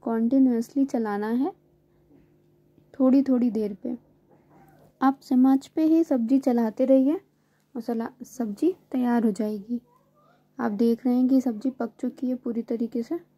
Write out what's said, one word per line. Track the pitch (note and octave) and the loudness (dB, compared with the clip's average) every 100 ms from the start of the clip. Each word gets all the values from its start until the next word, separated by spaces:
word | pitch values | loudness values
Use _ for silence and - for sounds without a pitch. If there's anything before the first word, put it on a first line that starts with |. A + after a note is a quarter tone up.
कंटिन्यूअसली | - A3+ A#3 C4+ C4 A#3 A#3 C#4 | -4 -2 0 4 4 2 -4 -2
चलाना | C#4 B3+ A3 G3+ G#3+ | -2 -2 -4 -4 -4
है | A#3+ D4 G4 _ _ _ _ _ _ _ _ _ _ _ _ _ - | -2 -4 -6 _ _ _ _ _ _ _ _ _ _ _ _ _ 0
थोड़ी | C4 C4+ | 4 4
थोड़ी | C4+ B3+ A#3+ | 2 0 0
देर | G#3+ G#3+ | -2 -6
पे। | G3 B3 B3 _ _ _ _ _ _ - _ _ _ | -6 -10 -12 _ _ _ _ _ _ -20 _ _ _
आप | C4+ C4+ | -2 -2
सिम | - B3+ C4 | -2 2 4
आंच | C4+ - | 4 0
पे | - | -2
ही | D#4+ D#4+ | 2 2
सब्जी | E4 C4+ A3+ C4+ | 2 -2 2 0
चलाते | C4+ A#3+ A3+ G#3+ | 2 0 -2 -2
रहिए | C4 C4+ C4 E4+ _ _ _ _ _ C4 | 4 4 4 -2 _ _ _ _ _ -14
और | |
सला-, | A3+ A#3 A3+ - | -8 -8 -8 -12
सब्जी | - - A#3 G3+ D#4 F#4 _ | -20 -8 -8 -2 -2 -2 _
तैयार | C4 B3 A#3+ | -4 0 2
हो | A3+ | 0
जाएगी। | G3 G#3+ G#3+ G3+ A#3+ _ _ _ _ _ _ _ - | -2 -4 -6 -8 -10 _ _ _ _ _ _ _ -6
आप | A#3 | -6
देख | G3+ A#3 A#3 B3+ | 0 0 0 0
रहे | B3 | 0
हैं | B3+ | 4
कि | C4 | 2
सब्जी | B3+ G#3+ C4 | 0 -4 -6
पक | B3+ A#3 _ | -6 -10 _
चुकी | B3+ - B3+ | -10 -6 -6
है | |
पूरी | B3+ - A#3 | -6 -6 -6
तरीके | A3+ A#3 A3+ A#3 | -6 -4 -4 -4
से | A#3 E4+ - | -6 -8 -10